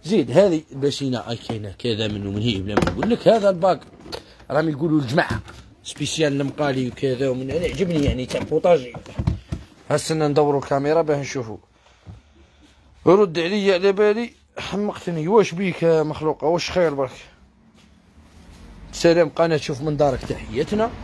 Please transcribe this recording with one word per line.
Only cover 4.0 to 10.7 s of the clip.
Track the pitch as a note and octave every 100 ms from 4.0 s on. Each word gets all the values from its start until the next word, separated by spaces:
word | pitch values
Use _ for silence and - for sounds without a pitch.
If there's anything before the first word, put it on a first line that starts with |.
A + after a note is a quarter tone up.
| - - - - -
راهم | C3+ D#3+
يقولوا | C#3 E3 D#3
الجماعة | B2+ D3+ D3+ A2+ - - - -
سبيسيال | - - D3 - D3+ C#3
المقالي | C#3 B2+ D3 C3 B2+
وكذا، | - C#3 B2 C3+
ومن | B2+ C3
أنا | D3+ E3+
عجبني | C3 F#3 E3 C#3
يعني، | A#2+ B2+
تاع | -
بوطاجي. | G#2 D3+ F3+ E3 B2 - - - - - - - - - -
هسنا | D3 - D#3+ D3+
ندوروا | D3 D3 C#3+
الكاميرا | -